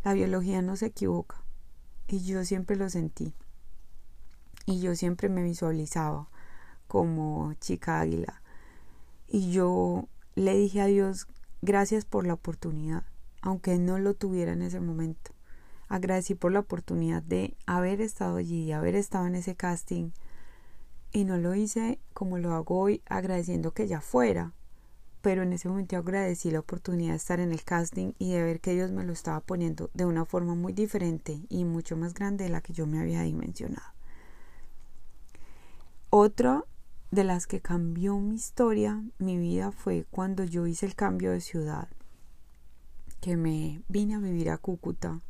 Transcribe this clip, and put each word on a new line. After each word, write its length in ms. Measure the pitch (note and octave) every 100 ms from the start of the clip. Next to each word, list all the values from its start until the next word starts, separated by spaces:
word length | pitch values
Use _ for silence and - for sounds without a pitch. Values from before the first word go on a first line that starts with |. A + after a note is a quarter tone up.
La 100 | G3+
biología 480 | G3 F#3+ F#3 F3+ F#3+
no 140 | F3+ F#3+
se 100 | A3
equivoca 560 | - F#3+ F3 - - - - - - - - -
y 120 | G3
yo 240 | F3+ F#3+
siempre 320 | F3+ F#3+ F#3 G3
lo 120 | G3
sentí 440 | F3 D#3+ - D#3 - - - - - - - - - - - - - -
y 140 | F#3
yo 140 | F3+
siempre 340 | E3+ F3 F3 G3
me 140 | F#3
visualizaba 840 | F3 E3+ E3 D#3+ D3+ E3+ D#3 D3 D3 - - - - - -
como 680 | G3 E3+ D#3+ D#3 D#3 D3+
chica 460 | D3+ - F3+ - D#3+
águila 420 | E3 - - - - - - - - - - - -
y 220 | G#3 F#3
yo 580 | F3+ F3+ F3+ F3+ F3+ - - -
le 220 | - F#3+ G3
dije 240 | G3+ G3+
a 60 | G3
Dios: 400 | G3 F#3+ F#3+ - - - -
"Gracias 440 | F3+ G3 G3 A3
por 220 | G#3 G3+ F3+
la 80 |
oportunidad", 720 | E3+ - D#3+ E3 D3+ D#3 D#3+ - - - -
aunque 360 | F#3 F#3 F#3 F3+
no 200 | F3 F#3+
lo 160 | G3
tuviera 380 | G3+ G3 F#3 E3+
en 100 | E3+
ese 180 | F3+ F3+
momento. 520 | E3+ D#3+ D#3+ D#3+ - - - - - - -
Agradecí 460 | F#3+ F#3 F#3 F3+
por 180 | F#3 F3+
la 80 | G3+
oportunidad 640 | G3+ F3 - E3+ E3 E3
de 340 | D#3+ F3+ G3 - -
haber 340 | F3+ F3+ G3+
estado 360 | A3 - F#3 F3
allí, 300 | E3+ E3+ D#3
de 80 |
haber 200 | D3+ E3+
estado 320 | G3 G3+ F#3+ F3+
en 80 |
ese 200 | F3+ F3
casting, 560 | F3+ F3+ F3 - F3 E3 - - - - - - - - - -
y 120 | G#3
no 120 | G3 F3+
lo 180 | F3
hice 460 | F#3+ G#3+ A3+ A3+ C4 -
como 240 | - F#3+ F3+
lo 160 | F3
hago 240 | E3 D#3+ F3+
hoy, 240 | G3 G#3 -
agradeciendo 680 | F#3+ F#3 F3+ E3+ F3 E3
que 140 | - G#3
ya 140 | D#3+
fuera, 540 | - B3 A#3 F3+ E3+ - - - - - - -
pero 220 | G3+ F#3
en 100 | F#3
ese 160 | F3 F3+
momento 300 | F#3+ F#3 F3+
agradecí 520 | E3+ G3 F#3+ F3 E3+
la 100 | D#3+
oportunidad 520 | - F3 - F3 E3
de 40 | D#3+
estar 220 | - F3
en 140 | F3
el 100 | D#3+
casting 500 | - F3 E3+ - F#3 -
y 140 | F#3
de 100 | F3+
ver 180 | E3 E3
que 120 | -
Dios 180 | F3+ F#3
me 140 | F#3
lo 80 | F3+
estaba 280 | E3 - D#3
poniendo 500 | - F#3 E3+ D#3+ E3
de 140 | E3 F3+
una 180 | E3
forma 300 | E3 F3+ F3
muy 180 | E3+ F3+
diferente 680 | F#3 G#3+ G3+ F3 D#3+ - D3 F3+
y 140 | F3+
mucho 320 | F3 E3 - D#3+
más 180 | E3+
grande 300 | F3 G3+ G3+
de 60 | F#3
la 120 | E3
que 100 | -
yo 140 | E3 D3+
me 120 | D#3
había 240 | E3 E3
dimensionado. 720 | E3 D#3 - - - - - - - - - - - - - - - - - - - - - - - - - - -
Otro 580 | G#3 G#3 - B3 C#4 - - - - -
de 120 | G3
las 220 | F#3+ F3+ -
que 140 | F#3+
cambió 580 | - F3 E3+ E3 F#3+ G3+
mi 180 | G3+ A3+
historia, 680 | - - A#3+ G#3+ G#3 G#3+ A3 -
mi 180 | F#3+ F3+
vida, 340 | E3+ F3+ G3
fue 360 | - F#3+ E3+ -
cuando 340 | - F#3 F#3+
yo 220 | F3+ F3 E3+
hice 200 | E3 G3
el 80 |
cambio 360 | F#3+ G3 F#3 F#3
de 120 | F3+
ciudad, 460 | - E3 D3+ D3+ E3+ - - - - - - - - - - - - -
que 160 | F3+ E3+
me 460 | D#3+ D#3 D#3 D#3 -
vine 280 | G3 G#3
a 40 | G#3
vivir 300 | G3 E3+ D#3+
a 80 | D#3+
Cúcuta. 640 | - F3 E3+ E3+ F3 E3